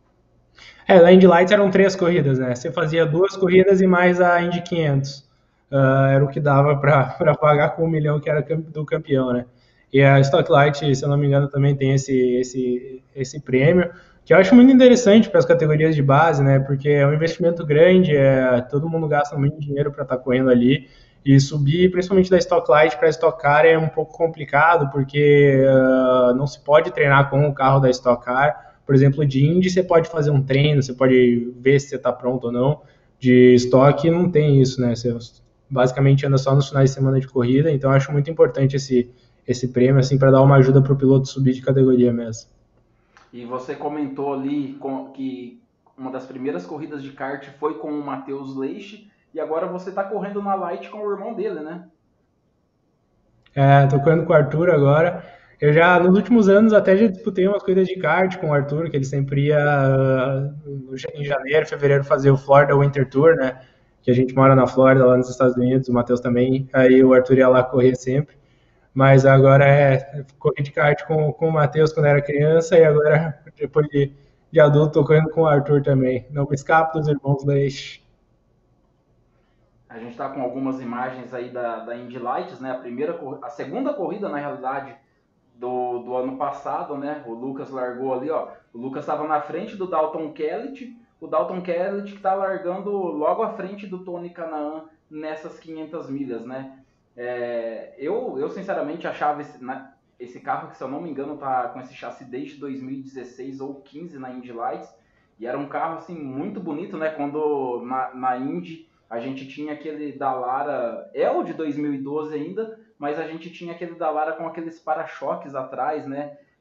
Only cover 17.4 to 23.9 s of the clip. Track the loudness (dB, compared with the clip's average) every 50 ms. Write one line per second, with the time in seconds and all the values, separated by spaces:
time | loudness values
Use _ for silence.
17.4 | -2 -2 -2 -2 -2 0 4 4 6 6 6 6 4 4 2 4 4 4 2 2
18.4 | 2 2 0 0 -2 -2 -4 -4 -4 -2 -4 -4 -2 -2 -2 -2 -2 -2 -2 -2
19.4 | -2 -2 -2 -4 -8 -8 -4 -4 -4 -4 -4 -8 -8 -6 -6 -6 -4 -2 0 0
20.4 | 4 4 4 4 4 2 2 0 -2 _ _ _ _ _ _ _ 2 4 4 4
21.4 | 4 2 -2 -2 -2 0 0 2 2 2 2 0 -4 0 2 2 2 4 2 2
22.4 | 2 2 0 0 2 4 4 4 4 2 2 0 0 0 0 2 0 -2 -2 0
23.4 | 0 2 2 4 6 4 4 4 0 -2